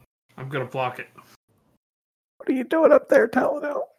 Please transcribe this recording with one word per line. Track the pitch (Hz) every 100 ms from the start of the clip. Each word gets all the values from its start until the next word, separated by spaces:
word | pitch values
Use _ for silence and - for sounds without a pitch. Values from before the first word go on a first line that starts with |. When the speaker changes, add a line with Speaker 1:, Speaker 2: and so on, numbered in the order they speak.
| _ _ _ -
Speaker 1:
I'm | 135
gonna | 143 120
block | 135 127 123
it. | - - - _ _ _ _ _ _ _ _ _ _ _
Speaker 2:
What | -
are |
you | 262
doing | 240 320 320
up | 262 -
there, | 285 220
Talonel? | 262 - 294 285 294 -